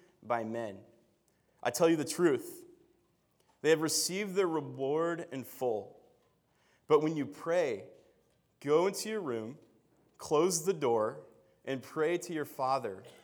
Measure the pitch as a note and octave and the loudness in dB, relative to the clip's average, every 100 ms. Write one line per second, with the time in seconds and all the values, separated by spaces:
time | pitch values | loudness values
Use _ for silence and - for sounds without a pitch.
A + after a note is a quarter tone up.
0 | _ _ G#2+ A#2 A2 A#2 A2 F#2+ - _ | _ _ -4 -2 -2 -6 -6 -10 -20 _
1 | _ _ _ _ _ _ B2+ - E3 D#3+ | _ _ _ _ _ _ -4 2 4 4
2 | C#3 - F3 B2+ - - - - _ _ | 0 2 4 2 -2 -16 -20 -20 _ _
3 | _ _ _ _ _ _ D3+ D#3+ D#3 - | _ _ _ _ _ _ 2 4 4 0
4 | - F#3+ G#3 F#3 F#3 D#3 C3+ B2+ C3+ D#3 | -2 -2 -2 0 0 0 -4 -4 -2 0
5 | E3+ E3 - C3+ A#2 - B2+ G#2+ G2 - | 0 -2 -6 -10 -10 -4 -2 -2 -6 -18
6 | _ _ _ _ _ _ _ _ - D3+ | _ _ _ _ _ _ _ _ 4 6
7 | D#3 D3+ C3+ - E3 F3+ D3 G2 - - | 6 -2 -6 -6 -2 0 2 -2 -8 -20
8 | _ _ _ _ _ _ C#3+ D#3 F#3+ G3 | _ _ _ _ _ _ 2 4 4 0
9 | G#3+ A3 D3+ A#2 A2 D3+ - _ _ _ | -6 -6 -4 -4 -6 -12 -20 _ _ _
10 | _ _ - D3+ F#3 E3 F3 E3 C3 A2+ | _ _ 0 4 4 2 -2 0 2 2
11 | A2 C#3+ - - _ _ - C3+ - D#3 | 2 -4 -16 -20 _ _ -6 -6 -6 -2
12 | D#3 F3 E3+ D#3 C#3 - C3 C3+ A2+ F#2+ | 0 0 -4 -6 -6 -4 0 0 -2 -8
13 | - - | -14 -20